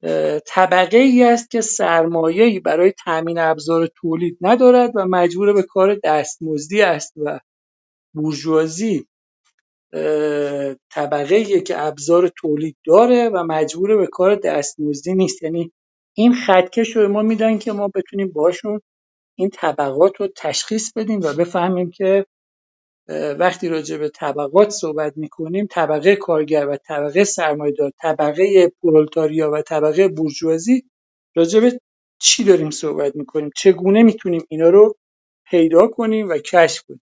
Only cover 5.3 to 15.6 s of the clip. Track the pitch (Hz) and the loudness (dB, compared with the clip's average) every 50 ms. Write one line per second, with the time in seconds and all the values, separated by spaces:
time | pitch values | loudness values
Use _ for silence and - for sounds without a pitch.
5.3 | 175 180 208 202 202 202 185 - _ 190 190 196 208 202 - 160 156 151 143 - | 0 0 0 2 2 2 0 0 _ 0 2 2 0 0 0 0 0 0 -2 -4
6.3 | - _ 170 160 156 147 147 151 196 214 208 185 165 147 - - _ 156 151 147 | -10 _ -8 -6 -6 -6 -6 -4 0 2 2 2 2 -4 -6 -14 _ -10 -8 -8
7.3 | 151 - _ _ _ _ _ _ _ _ _ _ _ _ _ _ _ 151 151 156 | -8 -10 _ _ _ _ _ _ _ _ _ _ _ _ _ _ _ -6 -6 -6
8.3 | 151 135 - 160 160 156 160 160 160 170 220 226 196 139 - _ _ _ _ _ | -6 -6 -4 0 0 0 0 0 -4 -6 -4 -2 -4 -4 -6 _ _ _ _ _
9.3 | _ _ _ _ _ _ _ _ _ _ _ _ - 156 156 151 151 151 151 151 | _ _ _ _ _ _ _ _ _ _ _ _ -10 -6 -4 -2 -2 -2 -2 -2
10.3 | 147 147 147 143 143 143 139 139 135 _ _ _ - 151 147 143 151 147 143 139 | -2 -2 -4 -4 -4 -4 -6 -6 -8 _ _ _ -6 -6 -4 -4 -2 -4 -2 0
11.3 | 185 214 226 202 196 175 - - 175 160 147 151 139 143 143 151 170 175 180 170 | 0 0 2 2 0 -2 0 -2 -6 -4 -4 -6 -6 -6 -2 2 2 2 2 0
12.3 | _ - - 160 151 147 156 160 143 _ _ 156 160 202 233 247 247 240 240 226 | _ -6 -4 -4 -4 -2 -4 -8 -10 _ _ 4 6 6 6 6 4 2 2 0
13.3 | 208 180 170 165 160 156 160 147 156 165 185 202 220 208 185 170 - - 180 190 | -2 -2 -4 -2 -2 -2 -2 -4 -2 -4 -2 0 2 0 0 -2 0 0 2 2
14.3 | 208 196 202 - 156 151 143 - - - 151 147 147 139 139 175 190 190 185 160 | 2 2 0 -2 -2 -2 -4 -6 -8 -6 -6 -6 -6 -6 -6 -4 0 0 0 0
15.3 | - - - 156 165 170 | -2 -8 -8 -8 -6 -6